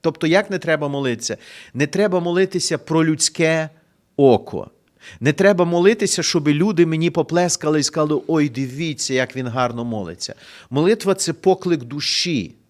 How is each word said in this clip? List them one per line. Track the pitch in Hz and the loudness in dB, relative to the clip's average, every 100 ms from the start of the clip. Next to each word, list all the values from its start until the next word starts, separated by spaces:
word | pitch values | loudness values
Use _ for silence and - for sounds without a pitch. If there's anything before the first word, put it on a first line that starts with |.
Тобто, | 165 - 160 | -4 -2 0
як | 180 208 | 0 0
не | 185 | -6
треба | 165 156 147 | -2 -2 -2
молитися? | 139 135 117 - 131 - - - | -4 -4 -4 -6 -10 -12 -20 -14
Не | 123 143 | -4 -2
треба | 185 208 180 | 0 0 0
молитися | 175 175 185 180 - 156 | 0 0 0 -2 -4 -6
про | - 165 | -2 0
людське | 160 156 - - 160 160 156 _ _ _ _ - | 2 0 -2 0 0 0 -4 _ _ _ _ 4
око. | 139 110 - - - _ _ _ - - | 6 6 2 -12 -12 _ _ _ -20 -4
Не | 127 | -2
треба | 147 196 190 | 4 4 4
молитися, | 175 170 185 233 - - | 2 4 4 4 0 -2
щоб | 151 175 147 | 0 0 2
люди | 147 196 170 170 | 2 2 2 2
мені | 160 165 | 2 0
поплескали | 165 151 170 175 - 156 151 | 0 0 0 0 0 0 0
і | |
сказали: | 143 - 156 151 - | 0 -2 0 0 0
"Ой, | 165 147 | 0 0
дивіться, | 120 135 131 165 135 - | -2 -8 -6 -8 -6 -4
як | 131 127 131 | -2 -2 -4
він | 127 | -6
гарно | 120 123 117 | -2 -2 -2
молиться". | 120 110 90 85 - - - - - | -6 -6 -8 -10 -12 -14 -20 -20 -6
Молитва — | 131 170 226 190 | 0 2 2 0
це | 190 - | -2 -2
поклик | 160 190 185 180 165 | 0 0 0 0 -4
душі | 120 143 - - 180 151 82 - | -4 -8 -4 -4 -2 -2 -4 -12